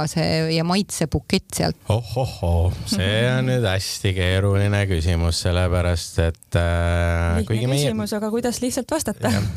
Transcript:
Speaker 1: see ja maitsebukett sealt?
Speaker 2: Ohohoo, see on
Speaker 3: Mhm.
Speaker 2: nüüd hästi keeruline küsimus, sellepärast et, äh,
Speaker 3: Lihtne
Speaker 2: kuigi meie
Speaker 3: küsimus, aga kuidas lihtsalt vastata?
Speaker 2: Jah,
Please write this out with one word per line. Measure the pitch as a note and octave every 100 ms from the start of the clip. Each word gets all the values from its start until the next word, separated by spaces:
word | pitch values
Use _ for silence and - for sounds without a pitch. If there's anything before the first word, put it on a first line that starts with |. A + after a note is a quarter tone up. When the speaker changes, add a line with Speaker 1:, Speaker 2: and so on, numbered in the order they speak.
| D#3
Speaker 1:
see | E3 E3 D#3+ D#3+ D#3+
ja |
maitsebukett | E3+ F#3+ F#3+ - D#3+ D3+ - F#3+ -
sealt? | - - - -
Speaker 2:
Ohohoo, | G#2+ A#2+ B2 B2+ - F2 E2+ F2+ -
see | - F#2+ F#2+ G#2+
on | B2 B2+
Speaker 3:
Mhm. | B2+
Speaker 2:
nüüd | B2+ G#2+
hästi | F#2+ - - G2+
keeruline | F#2 F2+ F#2 G2+ G2 G2+ G#2 G2+
küsimus, | E2+ E2+ E2+ E2+ E2
sellepärast | F#2 F2 F2+ F2 F2 E2+ - -
et, | E2 - - E2+
äh, | E2+ E2+ E2+ E2+ E2+ E2+ E2+
Speaker 3:
Lihtne | - -
Speaker 2:
kuigi | A2 B2
meie | C#3
Speaker 3:
küsimus, | C4+ A3 G#3
aga | G#3+ A3
kuidas | A#3 B3 A3+
lihtsalt | B3 C4 A#3
vastata? | D#4 A#3+ - -
Speaker 2:
Jah, | G2+ G#2